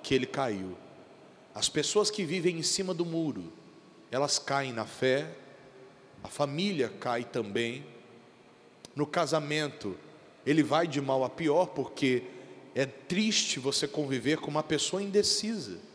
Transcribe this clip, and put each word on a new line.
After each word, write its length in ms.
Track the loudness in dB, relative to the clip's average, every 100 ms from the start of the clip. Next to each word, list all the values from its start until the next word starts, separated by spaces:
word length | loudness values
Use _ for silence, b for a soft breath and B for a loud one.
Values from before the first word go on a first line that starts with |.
que 100 | 2
ele 120 | 2 2
caiu. 500 | -2 -2 -2 -6 -10 -16 -20 -20 -20 -20 -20 -16
As 160 | -4 0
pessoas 440 | 0 2 2 2
que 120 | 0
vivem 340 | -2 2 2 0
em 40 |
cima 320 | 0 0 -2
do 100 | -2
muro, 480 | 0 0 0 -2 -8 -14 -20 -20 -20 -20 -4
elas 280 | 0 2 0
caem 340 | 2 0 0
na 120 | -4
fé, 480 | -6 0 2 4 0 -12 -18 -20 -20 -20 -20 -20 -20 -16
a 60 | -14
família 600 | -2 0 2 0 2 0 -2
cai 240 | -2 -2
também. 600 | -2 -4 0 0 -2 -4 -12 -20 -20 -20 -20 -20 -20 -20 -20 -20 -12
No 120 | -4 0
casamento, 880 | 0 2 2 2 0 -2 -4 -8 -8 -14 -20 -20 -6 2
ele 160 | 4
vai 240 | 6 4 4
de 160 | 0
mal 200 | 2 2
a 60 | 2
pior, 380 | 0 2 4 2
porque 560 | -2 -6 0 2 2 B B B B -6
é 120 | -2 -2
triste 720 | -4 -2 0 2 2 0 -2
você 280 | 0 0 -2
conviver 520 | -2 0 0 2 0
com 120 | 0
uma 120 | -2
pessoa 400 | 0 0 0 -2
indecisa. 760 | 2 2 4 0 0 -4 -6 -12 -14